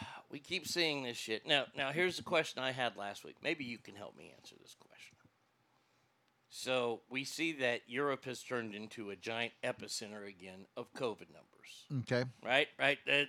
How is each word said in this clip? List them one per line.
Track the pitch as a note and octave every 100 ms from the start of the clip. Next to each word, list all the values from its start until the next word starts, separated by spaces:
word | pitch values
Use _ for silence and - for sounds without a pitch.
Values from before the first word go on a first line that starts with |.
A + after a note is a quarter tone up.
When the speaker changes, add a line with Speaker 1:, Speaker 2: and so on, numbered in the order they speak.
| - - -
Speaker 1:
We | D3
keep | C#3+ F3+ D3+
seeing | F3 E3 C#3+
this | B2+ A#2
shit. | - A2 -
Now, | D3 B2 -
now, | C3+
here's | D3 F3+ D#3+
the |
question | A#2+ E3 D#3 -
I | C3
had | B2+ A#2+ F#2+
last | G2+ G2+
week. | D#2 -
Maybe | C#3 E3
you | B2 A#2
can | -
help | G2+ F2 -
me | D#2+ -
answer | - -
this | - -
question. | - - - - _ _ _ _ _ _ _ _ _ _ _ _ _
So | - B2+ B2+ A#2+ A2+ -
we | C3
see | C3+ - E3
that | D3 B2+ A#2+ -
Europe | B2 C#3+ C3
has | C3 A#2+
turned | - B2 A2+
into | G#2 G#2+ - G2+
a | F#2+
giant | A#2 A2+ A#2 -
epicenter | B2 A#2+ G#2+ - G#2+ G#2+ G2+
again | F#2 F#2 F#2 G2 -
of | A#2+
covid | - B2+ G2+ F2+
numbers. | D#2+ - _ - - - C#3 A2+
Speaker 2:
Okay. | B2 C3 -
Speaker 1:
Right? | - C3+ D3+ -
Right? | C#3 C#3
The, | - C#3